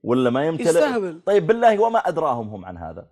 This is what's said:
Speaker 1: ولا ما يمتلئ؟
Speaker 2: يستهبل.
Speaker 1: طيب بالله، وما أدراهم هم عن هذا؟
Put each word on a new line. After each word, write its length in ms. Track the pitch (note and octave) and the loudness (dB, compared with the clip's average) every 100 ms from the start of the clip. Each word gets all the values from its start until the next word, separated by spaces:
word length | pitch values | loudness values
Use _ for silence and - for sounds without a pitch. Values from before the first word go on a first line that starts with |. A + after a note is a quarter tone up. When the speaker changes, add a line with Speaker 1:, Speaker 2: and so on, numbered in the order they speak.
Speaker 1:
ولا 260 | A2 B2+ B2 | 0 2 2
ما 160 | B2+ D#3 | 0 -2
يمتلئ؟ 220 | D#3+ A#3+ | -2 2
Speaker 2:
يستهبل. 520 | E3 D4 B3 F#3 E3 - | 2 2 0 -6 -6 0
Speaker 1:
طيب 200 | G3+ E3 | 2 2
بالله، 320 | A3+ A#3 G#3 | 4 4 4
وما 160 | A3+ A3+ | 2 2
أدراهم 500 | F3+ E3+ D#3 A#2+ G#2+ | -2 -2 -2 -2 -6
هم 160 | G#2 | -12
عن 140 | F2+ E2+ | -14 -12
هذا؟ 280 | E2 E2+ E2 | -12 -14 -18